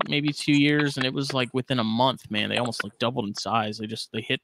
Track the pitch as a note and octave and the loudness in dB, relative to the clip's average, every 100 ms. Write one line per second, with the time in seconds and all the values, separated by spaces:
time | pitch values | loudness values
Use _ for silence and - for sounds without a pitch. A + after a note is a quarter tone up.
0 | - D3 D3 C#3+ - C#3+ C#3+ D3 C#3+ C#3+ | -2 0 0 -2 2 6 6 4 2 0
1 | C3 C#3 C3+ C3+ A#2+ B2+ - B2+ A2 A2+ | -2 -2 -2 0 0 -2 -2 0 0 4
2 | C3 A#2 - G#2+ G#2 G#2+ A#2+ - G#2 - | 2 2 -4 -4 0 -2 -2 -4 -8 -2
3 | A#2 B2+ G2+ - G2 A2+ G#2+ G#2+ G#2+ A2 | -2 -2 -4 -6 -2 0 0 -4 -8 -8
4 | - A2+ - - | -8 -8 -2 -4